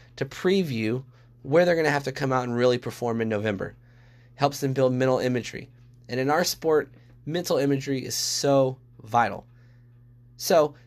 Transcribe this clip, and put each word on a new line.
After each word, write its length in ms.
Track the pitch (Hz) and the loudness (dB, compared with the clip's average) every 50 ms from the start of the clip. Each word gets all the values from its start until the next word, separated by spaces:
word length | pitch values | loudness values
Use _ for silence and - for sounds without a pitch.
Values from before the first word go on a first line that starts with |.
| - - - | -20 -20 -10
to 100 | - 135 | -8 -8
preview 800 | 139 - - - 185 190 196 180 151 123 113 110 107 120 131 135 - - - - - - - | -8 -8 -2 0 2 2 2 2 0 -4 -2 -2 -2 -2 -4 -6 -12 -20 -20 -20 -20 -20 -16
where 240 | - 139 143 170 180 | -6 2 4 4 4
they're 100 | 180 170 | 4 2
gonna 140 | 165 156 147 | 2 2 0
have 160 | 143 143 139 | 0 0 -2
to 80 | - 127 | -4 -6
come 180 | - 143 131 | -4 -2 0
out 140 | 131 127 123 | 0 0 -2
and 100 | 123 120 | -2 0
really 220 | 120 123 127 123 | 2 4 4 2
perform 420 | 120 - 120 - - 123 120 113 113 | 2 -2 -8 -8 -4 -4 -2 -2 -2
in 80 | 113 | -2
November. 480 | 113 107 104 104 110 101 92 - - - - - - - - - - - - - - - | -2 -2 -2 0 -2 -2 -2 -6 -10 -10 -16 -20 -20 -20 -20 -20 -20 -20 -20 -20 -20 -4
Helps 260 | - 143 143 143 - | 0 0 0 0 -2
them 100 | 143 135 | -4 -2
build 220 | 131 135 131 127 127 | 0 2 2 2 2
mental 260 | 127 131 131 127 120 | 2 2 2 2 2
imagery. 500 | 120 127 123 120 107 - - - 113 - - - - - - - - | 0 0 -2 -2 -4 -6 -12 -14 -16 -16 -20 -20 -20 -20 -20 -20 -14
And 100 | - 123 | -8 -6
in 120 | 127 131 139 | -4 0 0
our 160 | 147 175 180 | 0 0 0
sport, 480 | - - - - 160 156 147 - - - - - - - - - | -2 -4 -2 0 2 2 2 2 -2 -10 -20 -20 -20 -20 -16 -10
mental 320 | 147 156 180 170 - 170 | -6 -6 -6 -2 -2 0
imagery 480 | 131 139 143 139 139 139 143 135 131 - | 0 2 2 0 0 -2 -4 -4 -4 -4
is 100 | 117 - | -6 -6
so 600 | - - - - - - 139 139 139 131 131 131 - - - - - - | -6 -4 -4 -4 -2 0 2 4 4 4 2 -2 -6 -14 -20 -20 -20 -10
vital. 420 | 107 113 120 117 101 95 92 - - - - - - - - - - - - - - - - - - - | 0 2 2 2 2 -2 -8 -14 -18 -20 -20 -20 -20 -20 -20 -20 -20 -20 -20 -20 -20 -20 -20 -20 -20 -18
So 380 | - - - 185 165 151 151 - - - | -12 -2 2 4 4 4 2 -2 -10 -20